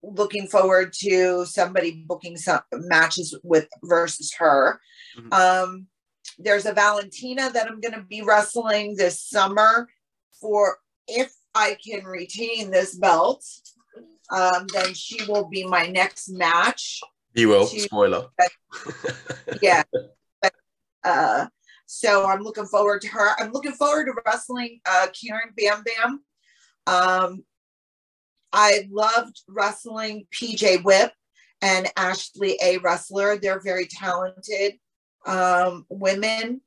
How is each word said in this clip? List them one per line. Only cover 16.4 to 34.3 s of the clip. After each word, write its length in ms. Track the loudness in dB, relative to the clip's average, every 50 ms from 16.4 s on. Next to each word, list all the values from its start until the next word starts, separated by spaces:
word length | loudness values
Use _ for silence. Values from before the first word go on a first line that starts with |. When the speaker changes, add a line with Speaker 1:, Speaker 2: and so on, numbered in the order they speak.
| 0 2 2 2 2 2 0 -4 -10 -12 -12 -12 -14 -18 _ _ _ _ _
Speaker 2:
You 160 | 4 4 6
will, 180 | 6 6 4 4
Speaker 1:
She 120 | 0 -6
Speaker 2:
spoiler. 480 | -8 -4 2 2 2 4 2 0 -4 -8 _ 0
Speaker 1:
But, 120 | 0 0 0 _ _ _ -18 -16 -14 -14 -14 -10 -10 -10
Speaker 2:
<laughs> 540 | -10 -10 -12 -14 -16 -14 -10 -12 -6 0
Speaker 1:
yeah. 220 | 2 4 4 4 2 _ -4 -8 -8 -8 _ _ _ _ _ _
But, 120 | -2 -2 _ _ _ _ _ _ _ _ _ _ -2
uh, 440 | 0 0 2 2 0 0 -2 -2 -6 _ _ _ _ _ _ _
so 400 | _ -12 -4 0 2 2 4 4
I'm 160 | 2 0 -2
looking 240 | -4 -10 -10 -10 -10
forward 360 | -2 0 2 2 2 0 -2
to 60 | -6 -10
her. 200 | -2 0 2 2 2 0
I'm 120 | -4 -6
looking 220 | -6 -8 -8 -8 -4
forward 320 | -2 0 2 2 0 -2
to 80 | -4 -6 -4 -4
wrestling, 560 | -4 -4 -4 -6 -10 -8 -8 -8 -10 -12 _ _
uh, 220 | 0 2 2 2 0 -4
Karen 380 | -12 -12 -10 -8 -8 -10 -10 _
Bam 280 | -2 0 0 0 0 -4
Bam. 400 | -8 -4 -2 -2 -4 -4 -6 _ _ _ _ _ _ _ _ _ _ _ _ _ 0
Um, 560 | 2 2 2 2 2 0 0 -2 -4 -10 -20 _ _ _ _ _ _ _ _ _ _ _ _ _ _ _ _ _ _ _ _ _
I 360 | 2 4 6 6 4 2 0 -6
loved 500 | -4 0 0 2 2 0 -2 -2 -14 -20 _ _
wrestling 800 | -6 -4 -4 -4 -4 -8 -16 -14 -12 -10 -10 -10 -10 -12 -16 _
P 240 | -12 -10 -10 -8 -6
J 220 | 0 2 2 2 2
Whip 340 | 4 4 6 6 4 2 0 _ _ _ _ _ _ _ _ _
and 300 | 0 0 0 2 0 -2 -4 -2
Ashley 600 | -2 -2 -2 -4 -8 -12 _ -4 -2 -2 -2 2 2
A 140 | 2 2 2
Wrestler. 600 | 2 0 0 0 -4 -8 -4 -2 0 0 0 0
They're 220 | -2 -4 -4 -4
very 280 | -4 -4 -4 -4 -4 -6
talented, 920 | -10 -8 -6 -4 -4 -2 -4 -6